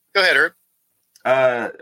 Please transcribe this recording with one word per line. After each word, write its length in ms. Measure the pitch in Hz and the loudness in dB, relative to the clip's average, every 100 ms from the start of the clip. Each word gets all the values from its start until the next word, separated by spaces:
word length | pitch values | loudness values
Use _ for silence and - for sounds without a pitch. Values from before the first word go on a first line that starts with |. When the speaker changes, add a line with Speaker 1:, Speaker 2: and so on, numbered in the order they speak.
| _ | _
Speaker 1:
Go 80 | 202 | 0
ahead, 140 | 185 139 | 2 2
Herb. 160 | 160 - _ _ _ _ _ _ | -2 -6 _ _ _ _ _ _
Speaker 2:
Uh, 460 | 110 131 127 120 107 - | -2 0 0 -2 -8 -10